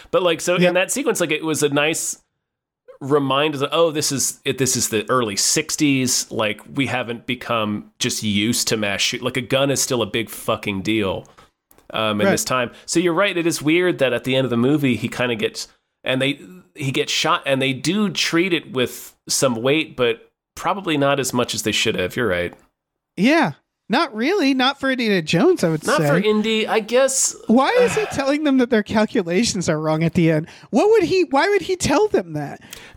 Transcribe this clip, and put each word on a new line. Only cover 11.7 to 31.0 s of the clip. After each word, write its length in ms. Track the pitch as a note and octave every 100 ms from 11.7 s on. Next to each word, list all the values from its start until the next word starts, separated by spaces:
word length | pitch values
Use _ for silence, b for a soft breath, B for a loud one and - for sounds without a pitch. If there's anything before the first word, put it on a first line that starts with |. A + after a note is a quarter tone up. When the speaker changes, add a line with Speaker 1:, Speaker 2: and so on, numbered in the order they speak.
| _ -
Speaker 1:
um, 300 | - A2 G#2
in 60 | G2+
Speaker 2:
Right. 60 |
Speaker 1:
this 100 | E3+
time. 300 | - C3 A#2+ - B
So 120 | E3+
you're 140 | F3
right. 220 | E3 G3+ F3+
It 100 | E3
is 160 | D#3
weird 360 | C#3 E3+ F3+ C#3
that 140 | B2+
at 120 | A#2
the 100 | C3
end 120 | C3 B2+
of 40 |
the 60 | A#2
movie, 400 | B2+ D3+ C#3 G#2
he 120 | A2+
kinda 280 | - B2 A2+
gets, 320 | A2 - - b _ _
and 180 | - C3
they, 180 | C3+ C#3+ F#2+ - -
he 160 | - C3+
gets 220 | C#3 C3+
shot, 300 | - D#3 E3+
and 160 | C#3 C3+
they 140 | C3+
do 340 | B2+ D3 G3+ G#3
treat 460 | C#3+ - E3 F#3
it 180 | E3 -
with 420 | A#2+ B2 - - - -
some 280 | - C3+ A2+
weight, 380 | B2+ D#3 D3
but 360 | - A#2+ A2+ - _ _
probably 420 | - D#3+ G3 F3+ D3+
not 240 | C#3 C#3
as 140 | B2+
much 200 | B2 A#2
as 100 | G#2+
they 80 | A2
should 240 | G#2 A2+ F#2
have. 200 | F2+ -
You're 120 | A#2
right. 260 | F2 F2 - _ _ _ _ _ -
Speaker 2:
Yeah. 340 | A3+ D#4+ G#3+ - _ _ -
Not 240 | A#3+ E4 G#3+
really. 360 | C4 G4+ C4+
Not 280 | C4 B3+ C4+
for 100 | C4+
Indiana 320 | B3+ A3+ G3
Jones, 400 | D#3 E3+ D4+ F4
I 60 | F3
would 180 | D#3 -
Speaker 1:
Not 120 | B3+
Speaker 2:
say. 100 | D3
Speaker 1:
for 80 | D#3+
Indy, 480 | G#3 G#3+ G#3+ A3 -
I 140 | G#3
guess. 560 | G#3 A#3+ C4+ - - - -
Speaker 2:
Why 220 | A3+ D4 A#4+
is 120 | B4
he 100 | A4 G#4
telling 360 | - C4+ D4
them 160 | D4+ C4+
that 100 | A#3+
their 140 | A3
calculations 840 | - G#3+ G#3+ A#3+ E3+ F3+ A#3 G3 E3+
are 100 | D3+
wrong 220 | D#3 D#3
at 120 | E3
the 140 | F3+ E3
end? 200 | D#3 E3 B B
What 200 | A3 G4+
would 140 | A4